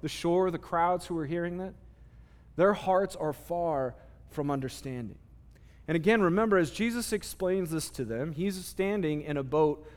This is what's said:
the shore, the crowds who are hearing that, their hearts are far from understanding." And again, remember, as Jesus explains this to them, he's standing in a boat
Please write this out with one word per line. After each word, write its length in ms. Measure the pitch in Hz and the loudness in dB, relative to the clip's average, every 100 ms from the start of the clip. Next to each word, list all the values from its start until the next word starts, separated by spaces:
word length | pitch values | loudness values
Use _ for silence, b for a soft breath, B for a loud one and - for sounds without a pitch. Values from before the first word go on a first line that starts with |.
the 80 | 156 | -8
shore, 400 | - 170 175 190 | -2 2 4 2
the 60 | 165 | 0
crowds 500 | - 170 175 180 - | -2 2 2 2 -2
who 100 | 170 | -4
are 100 | 143 | -2
hearing 300 | 170 170 175 | -2 -4 -4
that, 160 | 190 - - b b b b b b - | -8 -12 -20 b b b b b b 4
their 160 | 185 | 4
hearts 420 | 202 - 185 196 - | 4 2 2 2 -2
are 180 | 156 | -4
far 600 | 139 - 175 170 147 131 - b b - | -4 -6 -2 0 0 -2 -6 b b -10
from 220 | - 143 | -4 -2
understanding." 680 | 139 131 - 139 127 113 - - - - b b b - | -2 -4 -6 -8 -8 -8 -12 -20 -20 -20 b b b -2
And 60 | 165 | 0
again, 260 | 160 226 | 4 4
remember, 360 | 185 180 226 196 | 4 4 4 4
as 140 | 160 | 4
Jesus 420 | - 226 233 220 | 0 -2 -2 -2
explains 580 | 214 - - 185 190 175 | -4 -4 -4 0 0 0
this 180 | 160 - | -2 -4
to 120 | - | -6
them, 300 | 117 113 151 | -4 -4 -4
he's 320 | 147 190 185 180 | -2 -2 -4 -8
standing 560 | - 196 208 160 151 | -4 -2 0 0 -2
in 160 | 151 143 | -2 -4
a 60 | |
boat 440 | 131 151 151 147 B | 0 4 4 2 B